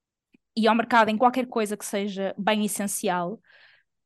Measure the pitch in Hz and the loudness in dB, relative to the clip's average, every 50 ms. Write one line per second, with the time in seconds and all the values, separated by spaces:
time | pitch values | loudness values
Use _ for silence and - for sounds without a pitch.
0 | _ _ _ _ _ _ _ _ _ _ - 233 214 220 220 233 226 233 233 233 | _ _ _ _ _ _ _ _ _ _ -2 0 2 4 4 2 2 4 4 4
1 | 220 208 220 208 254 240 247 262 254 247 - 233 220 202 208 208 - - - 202 | 6 4 4 4 2 2 2 2 -4 -4 -2 -4 -4 -4 -4 -8 -8 -6 -6 -4
2 | 202 208 190 190 190 190 - - 190 196 214 214 208 202 - - 202 202 - - | -4 -4 -6 -6 -6 -6 -6 -4 -2 0 0 0 0 -2 -2 -4 -6 -6 -6 -4
3 | - 196 180 180 175 175 214 - _ _ _ _ _ _ _ _ _ _ _ _ | -2 -2 -2 -2 -2 -4 -8 -10 _ _ _ _ _ _ _ _ _ _ _ _
4 | _ | _